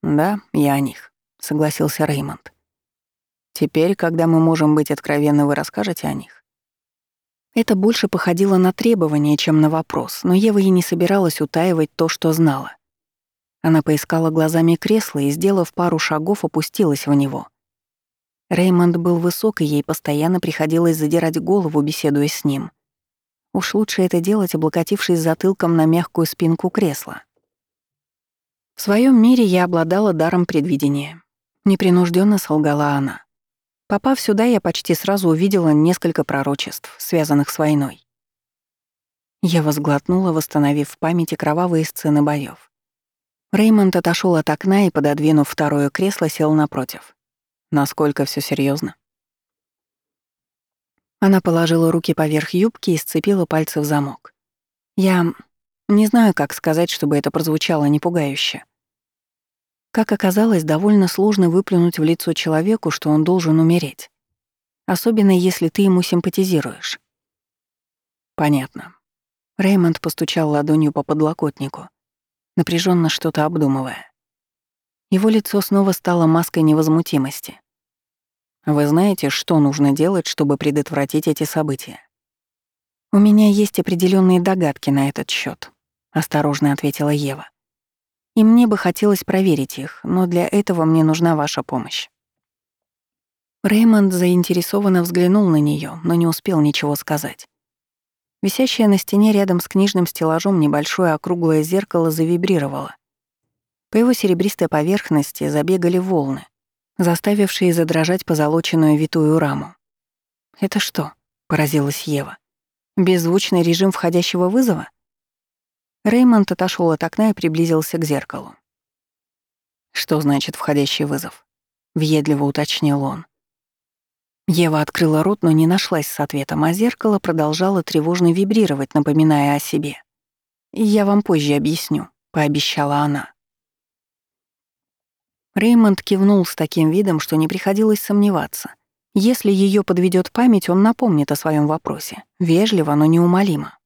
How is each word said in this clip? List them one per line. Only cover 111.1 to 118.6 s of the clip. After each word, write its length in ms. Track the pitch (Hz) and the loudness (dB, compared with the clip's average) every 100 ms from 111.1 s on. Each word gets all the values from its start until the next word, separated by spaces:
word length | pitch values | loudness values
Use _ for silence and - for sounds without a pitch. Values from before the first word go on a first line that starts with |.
| _ _ _ _ | _ _ _ _
поразилась 560 | 156 151 151 139 139 | -2 0 0 -2 -6
Ева. 340 | - 143 135 - _ _ _ _ _ - | -6 -6 -6 -16 _ _ _ _ _ -2
«Беззвучный 680 | 180 180 165 185 - 180 | 2 2 2 -2 0 0
режим 280 | 170 170 190 | 2 2 0
входящего 560 | - 170 175 175 180 180 | 0 -2 0 -2 -2 0
вызова?» 400 | 226 254 165 - _ _ _ _ _ _ _ _ _ _ _ 214 | 2 0 -2 -4 _ _ _ _ _ _ _ _ _ _ _ 0
Реймонд 440 | 233 254 226 196 | 4 6 4 2
отошёл 400 | 180 185 - 170 | 0 -4 0 0
от 120 | 156 | 0
окна 280 | 165 - 220 | -2 0 0
и 20 | |
приблизился 640 | 202 165 160 165 160 156 170 | 0 -2 -2 0 0 -2 -4
к 80 | 156 | -2
зеркалу. 500 | 143 - - - - | -4 -6 -16 -16 -20